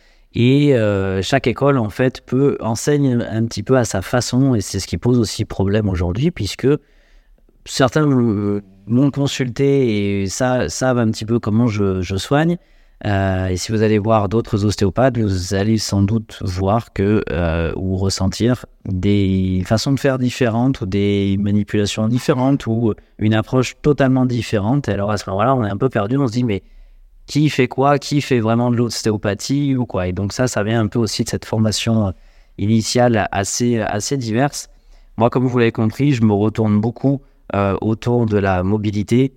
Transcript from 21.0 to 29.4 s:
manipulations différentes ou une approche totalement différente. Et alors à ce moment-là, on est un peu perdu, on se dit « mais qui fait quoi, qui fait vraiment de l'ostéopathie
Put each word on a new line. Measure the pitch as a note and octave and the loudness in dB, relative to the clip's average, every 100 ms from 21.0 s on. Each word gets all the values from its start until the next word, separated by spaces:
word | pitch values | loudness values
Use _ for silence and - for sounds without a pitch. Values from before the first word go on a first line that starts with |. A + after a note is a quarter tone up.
| G2+ G2+ G2 G2 | 0 2 0 0
manipulations | G2+ G#2 G2+ G#2 G2+ - A2 | 0 0 0 0 -2 -2 0
différentes | B2 - C3+ C3 C#3 - | 0 0 0 2 0 -2
ou | A2+ A#2 G2 _ - | 0 0 -2 _ -4
une | G#2+ | 0
approche | A2 - C3 B2 - | 0 0 0 -2 -2
totalement | D3+ C#3+ C3 C3 | 0 2 2 2
différente. | B2 A#2+ - A2 G2+ C#3+ C3 | 0 -2 -2 -2 0 -2 -2
Et | |
alors | G2 G2+ | -2 -2
à | G#2 | -4
ce | - | -4
moment-là, | F#2+ A#2 | -2 0
on | C3+ | 2
est | G#2 | 0
un | G#2 | 0
peu | C3 | -2
perdu, | A#2 G2+ C#3 | 0 -2 0
on | C3+ | -2
se | |
dit « | A#2 | 0
mais | B2 G2 - - - - - - - | -2 -2 -6 -20 -20 -20 -20 -20 -4
qui | D3 D3+ | 0 2
fait | - B2+ | 2 0
quoi, | - C#3 C#3+ | 2 2 2
qui | - D3 | 0 -2
fait | - B2 | 0 0
vraiment | A2 A#2 B2 | 2 2 2
de | A#2+ | 0
l'ostéopathie | A#2+ - A2+ G#2 G#2+ G2 | -2 -2 -2 -2 -2 -4